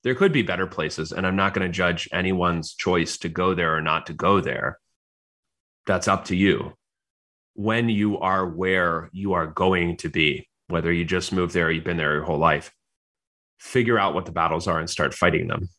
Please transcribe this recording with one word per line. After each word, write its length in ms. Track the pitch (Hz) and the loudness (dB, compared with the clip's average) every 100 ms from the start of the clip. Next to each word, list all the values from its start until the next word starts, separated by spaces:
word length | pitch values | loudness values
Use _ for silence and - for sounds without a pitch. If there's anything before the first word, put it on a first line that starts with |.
There 120 | 123 | -2
could 180 | 127 190 | 2 4
be 100 | 143 | 4
better 240 | 98 90 92 | 0 -2 -4
places, 460 | - 78 - 80 | -2 -4 -4 -6
and 140 | - 92 | -2 0
I'm 100 | 95 | 2
not 180 | 98 | 2
gonna 140 | 98 92 | 0 -2
judge 360 | 85 90 85 - | 0 0 0 -4
anyone's 640 | 92 92 92 87 85 78 | -2 0 2 2 0 -4
choice 420 | - - 90 82 - | -4 0 2 0 -4
to 100 | 87 | -6
go 240 | 82 92 | 0 0
there 200 | 87 82 | 2 0
or 60 | 80 | 0
not 260 | 80 80 - | 0 -2 -2
to 60 | |
go 280 | 78 92 98 | -2 4 4
there. 380 | 76 62 60 - _ _ _ _ _ _ _ _ _ _ - | 2 -4 -4 -6 _ _ _ _ _ _ _ _ _ _ -2
That's 220 | 92 - | 0 2
up 180 | 95 - | 0 0
to 100 | 92 | 2
you. 380 | 98 78 - - _ _ _ _ _ _ _ | 4 2 -2 -14 _ _ _ _ _ _ _
When 340 | - 104 113 117 | -6 -2 0 2
you 300 | 104 107 98 | 2 0 0
are 280 | 92 95 92 | 0 0 -2
where 640 | 80 92 92 87 82 85 | -2 0 2 2 0 -6
you 220 | 92 98 | -8 -2
are 120 | 90 80 | -2 -2
going 500 | 80 92 92 87 82 | 0 2 2 0 -2
to 120 | 82 | -4
be, 380 | 78 78 65 - _ _ | 0 0 0 -10 _ _
whether 240 | 85 82 | -2 0
you 120 | 87 | 0
just 280 | 82 90 - | 0 -2 0
moved 220 | 95 87 | -2 0
there 120 | 87 82 | 0 0
or 20 | |
you've 140 | 82 | 0
been 120 | 80 85 | -2 -2
there 160 | 76 | 0
your 100 | 76 | 0
whole 140 | 76 76 | -2 2
life, 340 | 80 76 - _ _ _ _ _ _ _ _ _ | 2 2 -2 _ _ _ _ _ _ _ _ _
figure 400 | - 127 123 113 | -4 0 2 2
out 140 | 98 | 2
what 120 | 80 92 | 0 -4
the 60 | |
battles 340 | 82 82 80 95 | -2 0 0 0
are 100 | 80 | -2
and 100 | 82 | -2
start 240 | - 71 | -2 -2
fighting 320 | - 87 80 80 | 2 2 2 -2
them. 200 | 78 90 | -6 -8